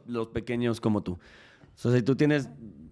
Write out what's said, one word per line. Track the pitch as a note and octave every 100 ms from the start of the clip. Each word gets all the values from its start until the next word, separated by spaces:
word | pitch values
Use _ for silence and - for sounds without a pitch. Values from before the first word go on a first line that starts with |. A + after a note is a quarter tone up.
| A2+
los | A#2+ A2+
pequeños | A#2 A#2 A#2+ A#2+ A2
como | A#2 G#2
tú. | F2
O | F2+ - - - - - -
sea, | A#2+
si | B2
tú | A#2 B2+
tienes, | D3 D3 C3+ - A2+ D#2 D#2+